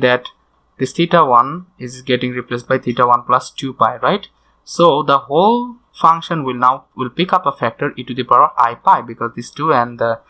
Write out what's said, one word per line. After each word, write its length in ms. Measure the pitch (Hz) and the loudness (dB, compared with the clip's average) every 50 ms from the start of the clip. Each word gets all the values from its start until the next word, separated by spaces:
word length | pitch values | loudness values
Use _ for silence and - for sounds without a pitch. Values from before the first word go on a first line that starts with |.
| 127 | 2
that 200 | 123 123 127 - - - _ _ _ _ _ _ _ _ - | 2 2 0 -2 -8 -20 _ _ _ _ _ _ _ _ -8
this 140 | 131 127 - | -8 -6 -2
theta 320 | - 170 165 175 170 156 | -2 0 2 4 4 4
one 420 | 135 120 117 123 139 156 180 180 - _ - | 6 6 4 4 2 -2 -10 -14 -18 _ -16
is 240 | - 120 127 127 - | -16 -16 -16 -12 -4
getting 300 | - 127 120 123 123 123 | -2 -2 -2 -2 -4 -6
replaced 360 | 123 120 - 123 120 - - | -6 -8 -8 -8 -8 -4 -2
by 100 | 131 127 | -2 -2
theta 280 | - 131 120 123 123 | -2 -2 0 0 2
one 160 | 120 120 120 - - | 2 2 2 2 0
plus 220 | 127 127 - - | -2 -2 -2 -4
two 220 | - - - 135 123 | -10 -10 -10 -10 -4
pi, 240 | - 117 113 123 117 123 131 | -2 0 0 0 -2 -2 -2
right? 200 | 185 202 - - _ _ _ _ _ _ _ | -2 -2 -4 -10 _ _ _ _ _ _ _
So 380 | - - - 170 170 139 147 151 | -10 0 2 4 4 4 4 2
the 160 | 143 143 139 - 127 | 2 0 0 0 0
whole 480 | 139 160 190 220 240 240 247 247 240 - _ _ _ - | 0 2 4 4 2 2 -2 -6 -10 -14 _ _ _ 2
function 440 | - 165 165 165 - - 175 160 139 | 2 4 4 2 0 -4 -6 -4 -4
will 100 | 131 123 | -4 -2
now, 300 | 120 123 127 135 139 - _ _ | 0 2 2 2 0 -4 _ _
will 160 | - 127 123 | -8 -8 -6
pick 220 | - - 123 - 196 | -4 -4 -2 0 0
up 140 | 180 - | 0 0
a 60 | 143 135 | -2 -4
factor 400 | - 123 117 - - 139 143 - | -2 -4 -4 -4 -4 -6 -6 -6
e 80 | - 123 | -8 -10
to 100 | 123 123 | -8 -8
the 100 | 131 123 127 123 | -8 -4 0 2
power 180 | 127 143 156 - | 2 2 2 2
I 180 | - 123 117 120 | 0 0 0 -2
pi, 260 | - - 190 190 139 | -2 0 2 2 2
because 320 | 117 117 113 - 117 117 - | 0 -6 -10 -8 -8 -8 -8
this 160 | 123 120 - | -10 -14 -14
two 220 | - - 147 160 151 | -10 -6 -2 0 0
and 260 | 123 120 120 120 117 | 0 0 -2 -4 -4
the 220 | 117 117 113 - - _ | -4 -2 -4 -4 -8 _